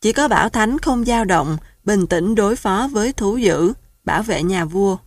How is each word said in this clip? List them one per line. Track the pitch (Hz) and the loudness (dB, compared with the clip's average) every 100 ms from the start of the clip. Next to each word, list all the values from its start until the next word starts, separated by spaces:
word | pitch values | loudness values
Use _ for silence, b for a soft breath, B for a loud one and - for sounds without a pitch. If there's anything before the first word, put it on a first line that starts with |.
Chỉ | 214 | 0
có | 226 294 | 0 2
Bảo | 220 226 | 2 2
Thánh | 240 214 277 | 0 0 0
không | - 254 | 0 -2
dao | 240 233 | 0 0
động, | 214 175 143 156 b b | 2 0 0 -4 b b
bình | - 208 175 | -2 0 2
tĩnh | 180 175 | 0 0
đối | 220 202 240 | 2 2 0
phó | 214 190 269 | -2 -2 -2
với | 277 220 | -2 -2
thú | 269 202 233 | -2 -2 0
dữ, | 226 151 175 269 _ _ | 0 2 0 -2 _ _
bảo | - 160 | -4 -4
vệ | 220 160 | -2 -2
nhà | 165 190 | -2 -2
vua. | 160 175 196 190 | -2 0 0 0